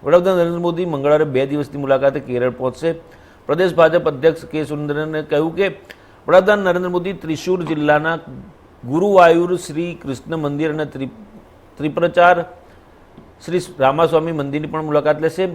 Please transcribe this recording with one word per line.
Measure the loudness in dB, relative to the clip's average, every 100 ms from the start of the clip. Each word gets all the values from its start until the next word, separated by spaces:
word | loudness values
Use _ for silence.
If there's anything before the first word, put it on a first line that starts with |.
વડાપ્રધાન | 4 4 4 2
નરેન્દ્ર | 0 0
મોદી | -4 -2 -4
મંગળવારે | -2 2 2
બે | 2 -2 -2
દિવસની | -2 -6 -8
મુલાકાતે | -2 2 2 -2
કેરળ | -6 -2 -2
પહોંચશે. | -2 -6 -4 -6 -6 -12 -20 -20 -18 -4
પ્રદેશ | 0 0
ભાજપ | 4 4 4 0
અધ્યક્ષ | 2 0 0 -8
કે | -8
સુરેન્દ્રને | -6 -6 -6 -6 -4 -6
કહ્યું | -2 -2 -2 -2
કે | -4 -4 -18 -20 -20 -14 4
વડાપ્રધાન | 4 6 2
નરેન્દ્ર | 2 0 0
મોદી | -4 -4
ત્રિશુર | -8 -6 -6 -2 -4
જિલ્લાના | -2 -2 2 2 0 -4 -8 -18 -20 -20 -20 -18 -4
ગુરુવાયુર | 0 4 6 8 6 2 -2
શ્રી | -4 -6 -6 -8
કૃષ્ણ | -10 -10 -6 -4
મંદિર | -4 -2 -4
અને | -2 -6
ત્રિ-, | -6 -10 -12 -20 -20 -20 -20 -20 -6
ત્રિપ્રચાર | -4 0 0 4 6 4 0 -12 -20 -20 _ -20 -20 -20 -20 _ -6
શ્રી | -6 -6 0
રામાસ્વામી | 0 2 2 2 0
મંદિરની | -6 -4 -6 -6
પણ | -6
મુલાકાત | 0 0 2 0
લેશે. | -2 -2 -4